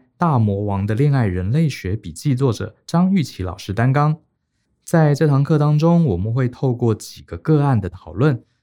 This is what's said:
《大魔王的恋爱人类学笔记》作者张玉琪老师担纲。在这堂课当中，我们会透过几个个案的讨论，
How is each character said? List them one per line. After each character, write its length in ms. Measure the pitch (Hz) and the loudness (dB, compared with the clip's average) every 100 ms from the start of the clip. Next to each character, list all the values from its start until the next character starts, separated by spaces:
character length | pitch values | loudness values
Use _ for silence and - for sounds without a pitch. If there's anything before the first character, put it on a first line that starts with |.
| _ - | _ -2
《大 220 | 175 131 | 0 2
魔 260 | 107 98 104 | 2 0 -2
王 200 | 98 101 | -2 -2
的 100 | 110 | 0
恋 180 | 147 | 2
爱 140 | 139 110 | 2 0
人 240 | 90 92 | -2 -2
类 180 | 143 165 | 0 -2
学 260 | - 92 107 | -4 -6 -6
笔 160 | - | -8
记》 220 | 76 147 | -8 -4
作 180 | 127 135 | 0 0
者 240 | 107 95 - - | -2 -6 -12 -4
张 260 | 170 185 | 0 2
玉 80 | 196 | 0
琪 220 | 127 - | -2 -6
老 120 | 90 90 | -8 -8
师 180 | - | -8
担 200 | 95 135 | -2 0
纲。 240 | 143 151 156 _ _ _ _ _ _ | 2 0 -2 _ _ _ _ _ _
在 300 | - 170 156 | -2 2 4
这 140 | 143 156 | 4 2
堂 160 | 135 | 2
课 160 | 139 156 | 2 2
当 180 | 151 151 | 2 2
中， 280 | 165 170 160 | 4 4 2
我 120 | 87 | 0
们 160 | 104 | -2
会 160 | 123 123 | -2 -2
透 240 | - 135 | -2 -2
过 220 | 123 120 104 | 0 0 0
几 260 | - - | -4 -20
个 160 | - 82 | -16 -8
个 240 | - 156 | 0 2
案 180 | 143 120 | 2 0
的 80 | 87 | -2
讨 240 | - - | -8 -10
论， 300 | 87 151 123 - _ | -2 0 0 -6 _